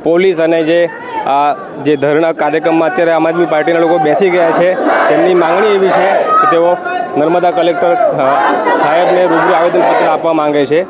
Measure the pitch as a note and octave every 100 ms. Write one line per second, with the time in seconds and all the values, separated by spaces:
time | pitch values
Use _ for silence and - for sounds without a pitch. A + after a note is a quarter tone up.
0 | D3+ E3+ F#3 E3 D#3+ E3 D#3+ E3+ E3+ -
1 | - - - C#3 D3 C#3+ - - C3+ D3
2 | C#3 D3 E3 D#3 D3+ D#3 D#3+ E3 E3 F3+
3 | E3+ E3 D#3+ E3 E3 D#3 D3+ E3+ E3+ F3
4 | D3+ D3 G3 F3+ E3 D#3+ F3 F#3 D4+ -
5 | - D#3 F3+ F3+ E3 F3 G#3+ G3+ F#3+ F#3
6 | F#3 F#3 - - - E3+ E3+ F3+ F4+ F4+
7 | - - D#3 F3 F3 F3 E3+ E3 F3 F3
8 | D#3+ D3 C3+ C#3+ C#3 - - - C#3+ E3
9 | F3+ F3 F3+ D#3+ E3 F3 E3+ E3 - -
10 | D#3 D#3 E3 D#3+ D3+ D3 C3+ D3+ F#3